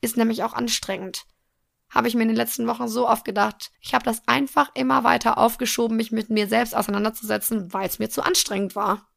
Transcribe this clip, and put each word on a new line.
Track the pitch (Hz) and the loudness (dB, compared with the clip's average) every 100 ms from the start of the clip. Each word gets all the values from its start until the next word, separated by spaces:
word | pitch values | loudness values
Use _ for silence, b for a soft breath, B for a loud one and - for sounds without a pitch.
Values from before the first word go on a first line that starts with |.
Ist | 233 233 | -2 2
nämlich | 226 226 | 0 0
auch | 226 | -4
anstrengend. | - 240 226 - 196 185 - - _ _ _ _ _ _ | -4 -2 -2 -4 -6 -6 -10 -14 _ _ _ _ _ _
Habe | - 233 | 2 2
ich | 233 | 2
mir | |
in | 226 | 2
den | 226 | 2
letzten | 226 - 233 | 0 -2 -4
Wochen | 233 240 | -2 -4
so | 226 247 | 0 2
oft | 226 - | 2 0
gedacht. | 196 208 - - _ | 0 0 -2 -16 _
Ich | - | -2
habe | 254 | -2
das | - 226 - | 0 -4 0
einfach | 247 277 - 277 | 0 2 2 0
immer | 262 254 262 | 0 2 2
weiter | 233 247 226 - | 4 4 2 4
aufgeschoben, | 233 - 247 - 233 226 | 2 2 -2 0 0 0
mich | 226 | -2
mit | 220 220 | -4 0
mir | 214 202 | 0 2
selbst | 220 233 - | 2 2 -2
auseinanderzusetzen, | 202 202 214 220 214 214 - 220 180 | 0 0 -2 -4 -4 -2 -2 -4 -4
weil | 190 190 | -4 -4
es | - | -4
mir | 214 | -4
zu | - | -2
anstrengend | - 370 - 196 196 - | 0 0 0 -2 -4 -2
war. | 208 208 _ | -2 -2 _